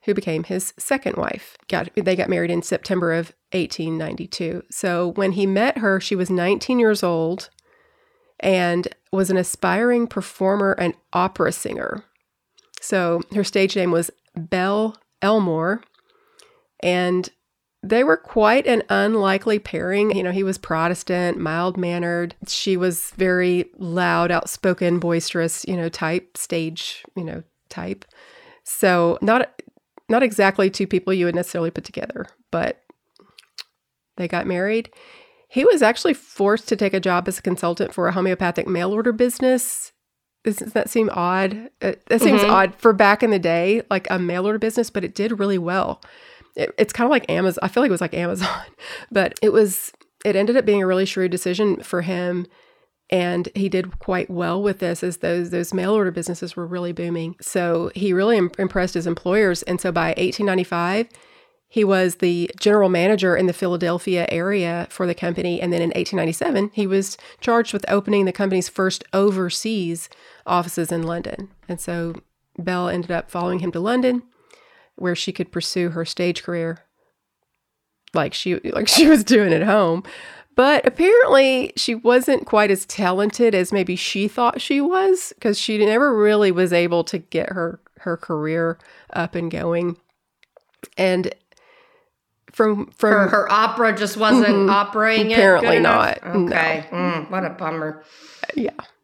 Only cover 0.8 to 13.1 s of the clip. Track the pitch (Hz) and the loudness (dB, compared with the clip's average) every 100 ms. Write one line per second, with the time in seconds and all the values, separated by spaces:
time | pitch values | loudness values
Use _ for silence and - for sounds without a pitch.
0.8 | - 269 - - - - - - - 175 | -4 -4 -4 -4 -6 -8 -14 -20 -6 -6
1.8 | 170 - 185 185 - 180 170 175 - 175 | -4 -4 -2 -2 -2 -2 -2 -4 -4 -6
2.8 | - 185 170 165 165 _ _ 185 165 - | -2 -2 0 -2 -4 _ _ -6 -4 -6
3.8 | 160 160 156 - 180 - 165 175 - - | -6 -6 -6 -10 -12 -8 -6 -8 -10 -6
4.8 | 190 175 175 175 196 190 196 190 247 269 | -4 -2 -2 -2 -2 0 0 2 0 0
5.8 | 214 190 - 196 180 180 175 202 - 254 | 0 0 -2 -2 0 0 0 0 0 2
6.8 | 226 208 180 165 160 185 - _ _ _ | 4 2 0 0 -2 -4 -10 _ _ _
7.8 | _ _ _ _ _ _ - 185 175 175 | _ _ _ _ _ _ 0 2 2 0
8.8 | 180 - _ 190 185 185 180 - 185 185 | -4 -10 _ -2 2 0 0 -2 -2 2
9.8 | 240 240 233 - 185 - 190 202 196 - | 2 2 0 -4 -10 -2 0 2 0 0
10.8 | 175 - _ 175 185 - 170 180 - - | -2 -4 _ -2 -2 0 -2 -2 -8 -8
11.8 | 60 - - _ _ _ _ _ _ - | -8 -10 -14 _ _ _ _ _ _ -16
12.8 | - 190 175 | -4 -2 0